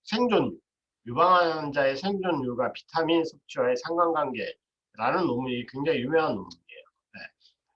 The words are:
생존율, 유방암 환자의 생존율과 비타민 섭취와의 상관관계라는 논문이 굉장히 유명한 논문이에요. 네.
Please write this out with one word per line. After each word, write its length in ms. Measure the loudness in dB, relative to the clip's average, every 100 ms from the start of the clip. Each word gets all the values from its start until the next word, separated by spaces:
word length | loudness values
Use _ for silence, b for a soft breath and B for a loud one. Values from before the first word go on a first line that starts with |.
생존율, 540 | -6 0 2 2 2 -4 _ _ _ _ -6
유방암 520 | 2 6 6 4 0
환자의 400 | -4 0 0 0
생존율과 760 | -2 -2 -2 -2 -2 -2 -4
비타민 500 | -4 -6 -2 2 2 2
섭취와의 500 | -4 -12 -2 0 0
상관관계라는 1500 | -2 0 2 2 -2 -4 -8 -10 _ _ _ -6 -2 0 0
논문이 380 | -2 -4 -6 -6
굉장히 320 | -6 -2 -2
유명한 360 | 0 0 0 -2
논문이에요. 480 | -8 -16 _ -20 -20 _ _
네. 60 | -20 -20 _ b _ _